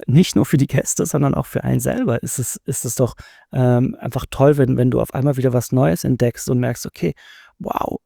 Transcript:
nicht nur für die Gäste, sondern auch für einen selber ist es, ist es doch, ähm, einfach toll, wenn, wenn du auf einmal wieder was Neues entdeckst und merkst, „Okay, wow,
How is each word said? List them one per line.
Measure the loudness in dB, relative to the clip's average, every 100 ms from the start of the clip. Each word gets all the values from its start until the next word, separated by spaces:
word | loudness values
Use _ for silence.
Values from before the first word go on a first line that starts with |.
| 2
nicht | 4 4 2
nur |
für | 2 2
die | 2
Gäste, | 0 -2 -2 -2
sondern | 0 0
auch | 0 -2
für | -4
einen | 0 0
selber | 0 -2 0 -2
ist | -4 -6
es, | -6 -8
ist | -8 -6
es | -4 -2
doch, | -2 -4 -20 -20 _
ähm, | 0 2 4 0 -4
einfach | -6 -8 -6
toll, | 2 4 4
wenn, | 2 2
wenn | 2
du | 0
auf | -2
einmal | -2 -2 0
wieder | 0
was | 0 0
Neues | 2 2 0
entdeckst | -2 0 0 -2 -2
und | -2
merkst, | -2 -4 -10
„Okay, | -6 -6 -6 -14 -20 -20 -12
wow, | -6 -4 -4 -8